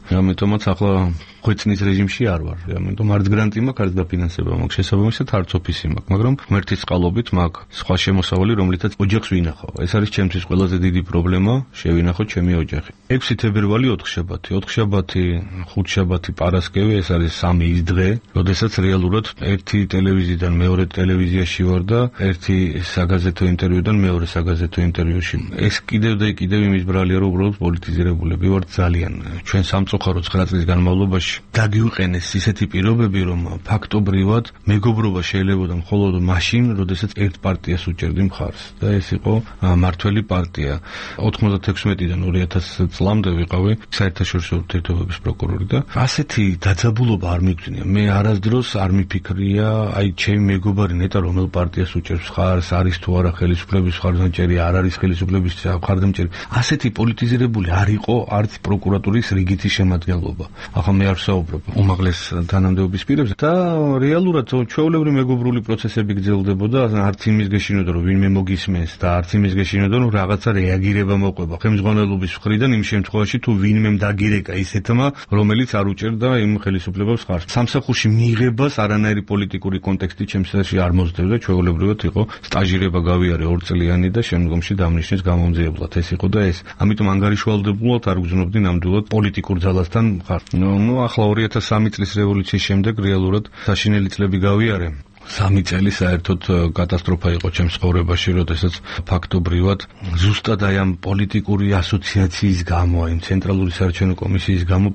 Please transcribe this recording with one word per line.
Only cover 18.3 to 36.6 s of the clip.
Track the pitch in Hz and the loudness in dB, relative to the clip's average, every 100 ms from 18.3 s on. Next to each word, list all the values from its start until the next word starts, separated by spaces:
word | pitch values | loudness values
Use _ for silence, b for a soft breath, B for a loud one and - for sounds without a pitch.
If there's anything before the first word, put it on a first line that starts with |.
| 92 90 92 113 | -2 0 0 0
რეალურად | - 92 95 90 107 107 - | 0 2 2 2 0 -2 -6
ერთი | 90 98 - 104 | -2 -2 0 0
ტელევიზიიდან | 92 92 95 95 87 87 87 | 0 2 2 2 2 0 0
მეორე | 85 90 92 87 | 2 2 2 0
ტელევიზიაში | - 92 92 90 92 87 - | 0 0 2 2 0 0 0
ვარ | 92 92 | 0 2
და | 92 117 123 | 2 0 0
ერთი | - 98 87 - 95 90 80 | 0 -2 -2 0 0 0 -2
საგაზეთო | 85 - 87 92 90 85 | -4 -2 0 2 0 0
ინტერვიუდან | 92 87 95 90 90 107 | 0 2 2 2 2 2
მეორე | 95 87 82 | 2 0 -2
საგაზეთო | 85 87 82 85 - | -2 0 0 -2 0
ინტერვიუში. | 87 87 85 87 85 - 95 | 0 0 0 0 -2 -4 -6
ეს | 95 104 - | -2 -2 -2
კიდევ | - 113 110 | -2 0 0
და | 104 107 | 2 0
კიდევ | 90 92 104 | -2 0 2
იმის | 104 95 | 2 2
ბრალია, | 90 92 92 92 | 0 0 2 2
რომ | 98 | 2
უბრალოდ | 90 101 101 | 2 0 0
პოლიტიზირებულები | 87 85 - 82 87 85 85 87 92 | -2 -2 -2 0 0 0 0 0 2
ვართ | 95 87 | 2 0
ძალიან. | - 87 85 85 - 78 87 | -2 0 0 -2 -6 -8 -10
ჩვენ | - 98 | -2 0
სამწუხარო | 85 95 95 104 - 87 | 0 0 0 -2 -2 -2
ცხრა | 85 95 | -2 -2
წლის | 90 92 | 0 0
განმავლობაში | 85 90 90 92 98 92 87 - - | 2 2 4 2 2 0 -2 -6 -6
დაგივყენეს | 117 110 104 113 - 92 90 - | -2 0 2 0 0 -2 -2 -4
ისეთი | 98 101 95 98 | -2 -2 -2 -2
პირობები, | 92 98 117 110 95 | 0 2 2 2 0
რომ | 90 87 85 85 | 0 -2 -4 -8
ფაქტობრივად | - 104 - 107 98 95 95 113 117 - | -4 -4 -2 -2 0 2 2 2 -2 -6
მეგობრობა | - 104 117 110 107 90 | 0 2 2 2 0 -2
შეიძლებოდა | 85 98 95 98 90 | -2 -2 0 0 0
მხოლოდ | 87 85 104 101 90 | -4 -2 0 2 2
მაშინ, | 90 90 - 120 | 2 0 0 2